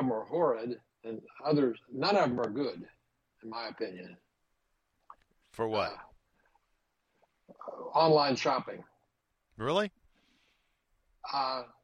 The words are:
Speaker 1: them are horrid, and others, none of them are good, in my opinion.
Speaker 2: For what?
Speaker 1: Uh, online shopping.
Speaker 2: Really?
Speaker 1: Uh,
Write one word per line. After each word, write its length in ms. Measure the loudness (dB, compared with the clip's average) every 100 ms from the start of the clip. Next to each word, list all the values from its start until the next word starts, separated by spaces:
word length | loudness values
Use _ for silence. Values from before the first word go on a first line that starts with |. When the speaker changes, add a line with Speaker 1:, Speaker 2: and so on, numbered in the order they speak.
Speaker 1:
them 80 | 2
are 140 | -2 -2
horrid, 540 | 2 2 2 -2 -8 _ _ -12
and 160 | -12 -12 -8 0
others, 340 | 4 4 0 -10
none 260 | -4 2 4
of 120 | 2
them 100 | 0
are 100 | -2
good, 360 | -2 -4 -6 -14 _ _ _ _ _
in 80 | -12
my 180 | -10 -10
opinion. 480 | -8 -8 -8 -16 -20 _ _ _ _ _ _ _ _ _ -20 _ _ _
Speaker 2:
For 140 | -4 0
what? 260 | 0 0 -4 -16 _ _ _ _ _ _ _ _ _ _ _ _ _ _
Speaker 1:
Uh, 220 | -16 -14 -12 -2 4
online 380 | 6 6 6 2
shopping. 480 | 2 0 -4 -12 -16 _ _ _ _ _ _ -6
Speaker 2:
Really? 340 | -2 0 -2 _ _ _ _ _ _ _ _ _ _ _ _ _ -6
Speaker 1:
Uh, 300 | -2 -2 -4 -8 _